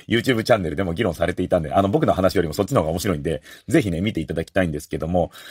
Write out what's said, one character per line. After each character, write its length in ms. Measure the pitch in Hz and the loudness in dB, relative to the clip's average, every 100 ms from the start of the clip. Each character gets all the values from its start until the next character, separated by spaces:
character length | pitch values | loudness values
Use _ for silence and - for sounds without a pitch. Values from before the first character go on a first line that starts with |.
| - | -2
YouTube 360 | 113 131 113 | 0 2 0
チ 100 | 110 | 4
ャ 60 | 113 | 2
ン 40 | |
ネ 80 | 80 | 2
ル 60 | 76 | -2
で 80 | |
も 80 | 95 | -2
議 100 | 82 | 0
論 120 | 92 | -2
さ 120 | 82 85 | 0 -2
れ 80 | |
て 80 | 90 | 0
い 60 | 90 | 0
た 100 | 90 | 0
ん 40 | |
で、 100 | 76 | 2
あ 80 | 85 | 2
の、 80 | 98 | 2
僕 180 | 147 107 | 2 2
の 60 | |
話 220 | 87 92 | 2 2
よ 80 | 98 | 2
り 60 | 82 | 0
も 60 | |
そ 100 | 76 | 0
っ 20 | 98 | 0
ち 80 | |
の 80 | 127 | 0
方 40 | 78 | 0
が 40 | |
面 60 | 87 | -2
白 140 | 104 | -2
い 40 | 78 | -2
ん 40 | |
で、 200 | 76 73 - - - | -2 -6 -8 -18 0
ぜ 120 | 156 | 0
ひ 100 | 101 | 2
ね、 100 | 82 | -2
見 120 | 104 | -2
て 80 | 85 | -4
い 60 | 78 | -4
た 80 | |
だ 100 | 80 | -6
き 60 | 82 | -2
た 120 | 95 | 0
い 60 | 87 | 0
ん 40 | |
で 80 | 73 | -2
す 80 | - | -8
け 100 | 80 | -6
ど 100 | 78 | -2
も、 220 | 90 78 - - | 0 0 -6 -20